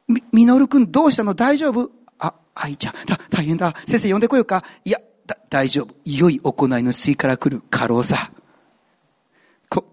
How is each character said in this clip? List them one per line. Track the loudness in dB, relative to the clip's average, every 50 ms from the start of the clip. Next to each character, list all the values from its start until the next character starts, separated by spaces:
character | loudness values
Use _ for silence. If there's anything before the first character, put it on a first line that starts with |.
| _
み-、 | -4 -4 -4 -2 2
ミ | 4 6 6
ノ | 6 6 4
ル | 4
君 | 4 4 2 2 2
ど | 2 2 2
う | 2
し | 2
た | 0 -2
の？ | -2 -2
大 | 0 0 0 0
丈 | 0 0 -2
夫？ | -2 -2 -4 -6 -10 _ _ _ _ _
あ、 | -10 -10 -10 _ _ _ _
愛 | -10 -10 -10 -8
ち | -8 -8
ゃ | -10
ん。 | -10 -10 -6
た-、 | -6 -6 -6 -4 -4
大 | -4 -4 -2
変 | -2 -2
だ。 | -2 -2 -4 -4 -6 -6
先 | -4 -2 -2
生 | 0 0
呼 | 0
ん | 0
で | 0
こ | 0 0
よ | 0
う | 0
か？ | 0 -2 -4 -4 -8 -16 -14 -6
い | -6
や、 | -6 -6 -6 _ _ _ _
だ-、 | -14 -14 -14 _ _
大 | -2 -2 0 0
丈 | -2 -4 -4
夫。 | -6 -10 _ -10
良 | -8 0 2 2 2
い | 2 0
行 | -2 -4 -2 0 0
い | 0 0 0 -2
の | -2 -2
水 | -2 -2 -2 -2
か | 0 0
ら | -2 -2
来 | 0 -2 -2 -2
る | -4 -6 _
過 | -4 -4 -2
労 | 0 0 0
さ。 | 0 0 -2 -2 -4 -8 -14 -20 _ _ _ _ _ _ _ _ _ _ _ _ _ _ _ _ _ _ _ _ _ _ _ _ _ _
こ-、 | -8 -8 -8 _